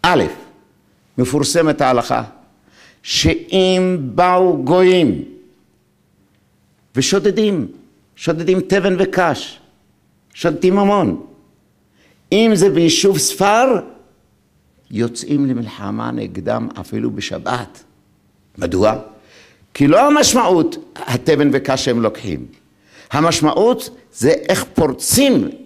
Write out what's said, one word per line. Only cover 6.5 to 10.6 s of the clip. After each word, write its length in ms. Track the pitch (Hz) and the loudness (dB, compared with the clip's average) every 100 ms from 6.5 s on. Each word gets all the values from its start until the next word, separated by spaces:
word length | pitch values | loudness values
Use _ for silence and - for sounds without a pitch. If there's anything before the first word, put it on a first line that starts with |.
| _ _ _ _ 131 | _ _ _ _ -4
ושודדים, 720 | 135 190 196 196 214 185 - - _ _ _ _ | 0 2 0 0 0 0 -4 -12 _ _ _ _
שודדים 440 | - 160 170 185 | -4 -2 0 0
תבן 360 | 185 196 196 185 | 0 0 0 0
וקש, 600 | 190 185 175 165 - - _ _ _ _ _ _ _ | 0 2 0 0 -8 -18 _ _ _ _ _ _ _
שודדים 420 | - 170 156 | -4 -4 0